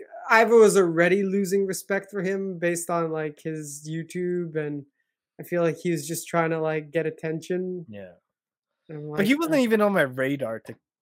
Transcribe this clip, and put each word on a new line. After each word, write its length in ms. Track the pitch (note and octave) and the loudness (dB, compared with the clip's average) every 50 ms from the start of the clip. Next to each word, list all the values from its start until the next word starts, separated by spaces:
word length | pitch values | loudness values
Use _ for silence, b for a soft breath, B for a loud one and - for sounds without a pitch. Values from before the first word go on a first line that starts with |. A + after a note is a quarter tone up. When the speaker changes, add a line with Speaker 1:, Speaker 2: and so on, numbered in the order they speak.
| - - - - - E3 | -16 -20 -18 -14 0 4
Speaker 1:
I 140 | A3+ A3 A#3 | 6 6 6
was 320 | G#3+ A#3 A#3 A3 G3+ F3 | 8 8 8 8 10 8
already 480 | G3 F#3 E3+ E3 E3 E3+ F3 F3+ G3+ G3 | 6 4 4 4 4 4 4 4 2 2
losing 420 | F#3+ F#3 G3+ G3+ F3+ F#3 G3 G3 | 0 0 0 0 0 0 0 0
respect 460 | F#3+ F#3+ - - - G3+ G3 G3 - | 0 -4 -6 -6 -4 -4 -4 -4 -6
for 100 | - G3+ | -8 -6
him 360 | F3 F#3 G3 G3 G3 F#3+ F#3 E3+ | -4 -4 -4 -4 -4 -6 -6 -4
based 300 | E3+ F3 F3 E3+ F3 - | -2 -2 -2 -2 -4 -4
on, 220 | F3 E3+ E3 D#3+ | -2 -2 -2 -2
like, 280 | D#3+ D#3 D#3 D#3 D3 - | -4 -4 -6 -8 -10 -10
his 460 | - D#3+ D#3 D#3 D3+ D3 C#3+ D3 D3+ D#3 | -10 -10 -8 -8 -10 -12 -14 -14 -12 -10
YouTube, 680 | D#3+ E3 E3 E3 - F3+ F3+ F3+ F3 F3 F3 D#3+ D3+ D#3 | -8 -8 -8 -8 -8 -6 -4 -4 -4 -4 -6 -6 -6 -6
and 260 | D3+ D3 D3 C#3+ C#3 - _ _ _ _ _ _ _ _ _ - | -6 -6 -6 -8 -10 -14 _ _ _ _ _ _ _ _ _ -20
I 40 | D#3 | -10
feel 180 | - F3+ F3 | -4 -2 0
like 160 | E3+ E3 D3+ - | 0 0 0 -2
he 140 | - F3 | -2 -2
was 140 | E3+ D#3 C#3 D3+ | -2 -2 -4 -6
just 200 | E3 - - - | -8 -8 -8 -4
trying 220 | - E3+ E3 E3 | -2 0 0 0
to, 100 | E3 D#3+ | 0 -2
like, 320 | D#3+ D#3 D#3 D#3 D#3 D3 | -2 -2 -2 -4 -6 -4
get 140 | - E3 D#3 | -4 -4 -2
attention. 800 | D#3 D#3 - - D#3+ D#3+ D#3+ D#3 - F#3 F3+ F#3 F#3 F3+ F3+ E3+ - | -2 -6 -6 -6 -6 -6 -6 -6 -6 -6 -4 -4 -6 -8 -10 -10 -12
Speaker 2:
Yeah. 260 | G#2+ G2+ F#2+ F#2 F2 _ _ _ _ _ _ _ _ _ _ _ _ _ _ - | -14 -14 -14 -16 -18 _ _ _ _ _ _ _ _ _ _ _ _ _ _ -16
Speaker 1:
And 80 | D#3+ D3+ | -14 -12
I'm 140 | D3 D3+ D3 | -10 -6 -4
Speaker 2:
But 100 | D3+ G3 G#3 | -2 0 2
he 60 | C4+ | 2
Speaker 1:
like, 60 | D4 | 0
Speaker 2:
wasn't 160 | E4+ D#4 D#4+ | 2 2 2
Speaker 1:
"Uh," 40 | C#4 B3+ A3+ | 2 4 4
Speaker 2:
even 140 | A3+ G#3+ | 4 4
on 120 | G#3 G3+ G3+ | 4 4 4
my 80 | F#3 | 2
radar 580 | D3 C3+ B2+ C3 C3 C3+ C#3+ C#3 C3 A2+ A2+ A2 | 2 2 0 -2 -2 -2 -2 -2 -4 -6 -6 -8
to 140 | - - A#2 - _ _ _ _ | -10 -14 -16 -18 _ _ _ _